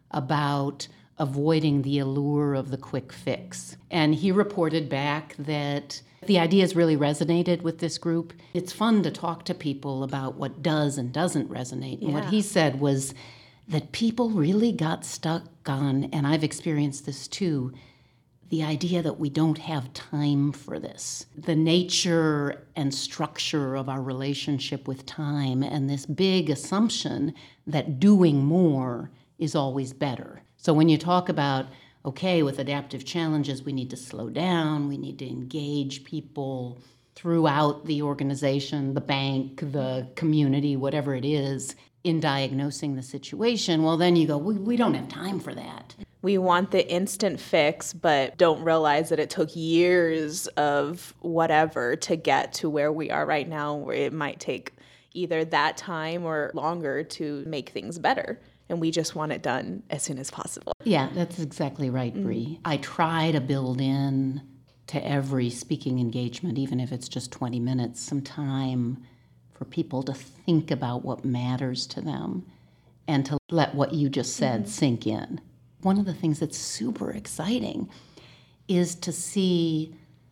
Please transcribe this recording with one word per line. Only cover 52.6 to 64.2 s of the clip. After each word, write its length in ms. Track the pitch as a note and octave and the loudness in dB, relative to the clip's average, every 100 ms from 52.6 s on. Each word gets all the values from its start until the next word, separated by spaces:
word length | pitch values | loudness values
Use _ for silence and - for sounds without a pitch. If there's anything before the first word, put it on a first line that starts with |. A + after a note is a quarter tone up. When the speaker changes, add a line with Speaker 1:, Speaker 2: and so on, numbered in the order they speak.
| E3 | -2
Speaker 2:
where 200 | D3 D3 | 0 0
we 200 | D#3 D3+ | 0 -2
are 160 | D3+ D3+ | -2 0
right 200 | D3+ D#3+ | -2 -2
now, 280 | D#3 D3 | -4 -4
where 220 | D3 - C3 | -4 -4 -2
it 180 | C#3+ | -2
might 260 | D#3 D3 - | -2 -6 -6
take 320 | - C3 - - - - _ | -6 -8 -8 -18 -20 -20 _
either 320 | F3 F3 D#3+ D#3+ | -6 -2 -2 2
that 300 | D#3+ D3+ - | 2 2 0
time 480 | - E3 D#3 F3 | -6 -6 -4 -4
or 260 | E3 D#3 D3 | -4 -4 -4
longer 480 | D#3+ D#3 F3 D3+ C#3 | -2 -2 -2 -2 -4
to 400 | - - D3+ C#3+ D3+ | -6 -6 -6 -6 -6
make 220 | D3+ - | -8 -8
things 280 | - - E3+ | -8 -8 -2
better. 420 | - C4+ - - - _ - | 0 0 -2 -8 -14 _ -8
And 100 | F3 | -2
we 100 | E3 | 0
just 240 | D#3+ D#3 | 0 -2
want 180 | E3 D3+ | -2 -4
it 100 | - | -4
done 400 | D3 C3 - - - | -2 -2 -4 -10 -8
as 120 | C#3+ | -6
soon 140 | - C3+ | -6 -6
as 120 | C3+ | -8
possible. 420 | - - - - - | -10 -10 -10 -10 -4
Speaker 1:
Yeah, 260 | A#3 E3 - | 0 2 2
that's 240 | D3 E3+ - | -2 -4 -4
exactly 520 | D3 - D3 C#3 C3+ | -6 -4 -4 -4 -2
right, 240 | B2+ B2 | -2 -2
Speaker 2:
Mm. 80 | A#2 | -2
Speaker 1:
Bree. 380 | G3 A2+ B2 E3 | -4 -2 -6 -6
I 140 | E3+ D3 | -4 -4
try 520 | - - D#3+ E3 D#3+ | -2 0 0 2 2
to 80 | D#3 | 2
build 380 | C3 C#3 B2+ B2+ | 0 0 0 0
in 600 | C3+ C#3 C#3 C3+ | 0 2 2 0